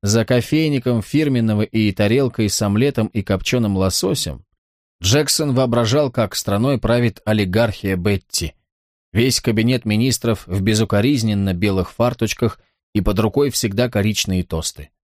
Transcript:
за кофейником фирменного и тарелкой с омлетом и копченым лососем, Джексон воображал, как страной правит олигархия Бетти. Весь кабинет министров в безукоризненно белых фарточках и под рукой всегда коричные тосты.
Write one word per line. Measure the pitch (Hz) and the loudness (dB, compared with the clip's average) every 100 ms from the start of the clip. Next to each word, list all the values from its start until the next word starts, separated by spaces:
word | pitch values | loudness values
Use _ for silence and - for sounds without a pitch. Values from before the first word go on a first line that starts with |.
за | 101 110 | 0 0
кофейником | 110 123 113 151 160 139 127 120 | 2 0 0 0 0 0 0 -2
фирменного | 101 143 151 127 113 104 | 0 0 2 2 2 0
и | 107 113 107 | 0 0 0
тарелкой | 95 104 123 135 - 107 | 2 2 2 0 0 -2
с | - | 0
омлетом | 104 101 139 139 107 | 0 2 0 0 -2
и | 113 | -2
копченым | 95 95 - 127 110 95 | -2 -2 0 -2 0 0
лососем, | 95 - 185 185 - 69 _ _ _ _ _ _ | 0 0 -2 -2 -4 -10 _ _ _ _ _ _
Джексон | 92 135 151 - 151 | 0 2 2 0 0
воображал, | 127 131 117 113 135 143 | 0 2 2 2 2 0
как | - 107 | 0 -2
страной | - - 101 123 131 | -2 -2 0 0 0
правит | 113 120 120 - - | 0 2 0 -2 -2
олигархия | 110 98 98 117 101 98 95 | 0 2 2 0 -2 -4 -2
Бетти. | 87 98 _ - 78 - _ _ _ _ _ | 0 -2 _ -6 -6 -10 _ _ _ _ _
Весь | 95 127 123 | 0 2 0
кабинет | - 110 113 127 | 0 0 2 0
министров | 110 107 123 120 117 110 - | 0 0 0 0 -2 -2 -4
в | 90 | -2
безукоризненно | 95 107 110 101 113 143 110 101 98 | 0 0 2 2 2 2 0 0 0
белых | 90 101 95 90 | 0 0 0 -2
фарточках | - 120 123 113 - 117 - _ _ _ | -2 -2 0 -4 -2 -4 -4 _ _ _
и | 104 | -2
под | 95 95 | 0 0
рукой | 110 139 143 | 0 2 0
всегда | - 117 98 120 | 0 -4 -2 -2
коричные | 113 101 104 - 92 | 0 0 -2 -2 -2
тосты. | 90 82 76 - 71 _ | -2 -6 -6 -10 -18 _